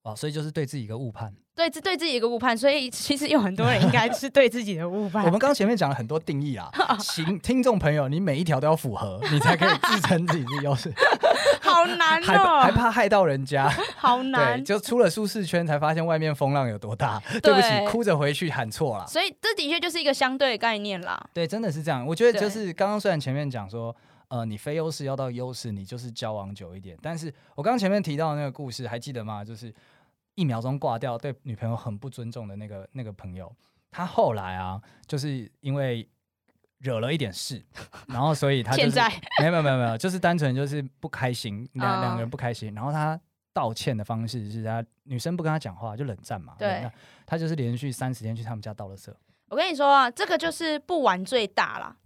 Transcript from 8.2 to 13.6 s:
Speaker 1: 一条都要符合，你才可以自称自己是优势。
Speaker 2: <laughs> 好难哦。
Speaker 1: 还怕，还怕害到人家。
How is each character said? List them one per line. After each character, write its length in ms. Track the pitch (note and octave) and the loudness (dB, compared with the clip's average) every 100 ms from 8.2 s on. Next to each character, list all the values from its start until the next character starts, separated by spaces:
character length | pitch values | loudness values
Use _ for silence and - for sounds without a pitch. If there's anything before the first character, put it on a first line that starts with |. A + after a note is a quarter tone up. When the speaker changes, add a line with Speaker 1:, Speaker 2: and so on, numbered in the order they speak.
| F#3+ C#3 | 0 0
Speaker 1:
一 60 | |
条 160 | F3 C3+ | 0 2
都 80 | D3+ | 2
要 80 | D#3+ | 2
符 180 | C3 | 0
合， 260 | G2+ G2+ F#2 G4+ | -4 -6 -4 0
你 80 | D3 | 4
才 160 | - - | 4 4
可 100 | - | 4
以 40 | - | 4
自 180 | - G3+ | 2 2
称 260 | E3 F3 E3+ | 4 2 2
自 100 | D#3+ | 0
己 80 | B2 | -2
是 180 | C#3+ | -2
优 120 | C#3 B2+ | 0 0
势。 180 | E3+ A#2+ - - - | -2 2 4 6 4
Speaker 2:
<laughs> 360 | - - - | 4 4 4
好 220 | - F4 F4 | 6 6 6
难 360 | E4+ D#4+ D#4+ | 4 4 4
哦。 40 | F4 | 6
Speaker 1:
还 120 | G4+ | 6
怕， 240 | F#4+ D4+ | 8 8
还 80 | B3+ | 6
怕 200 | A3+ A#3 | 6 4
害 160 | A3+ G3+ | 4 4
到 160 | G#3 | 6
人 200 | F3 C#3 | 6 2
家。 260 | C3+ C#3+ | 0 2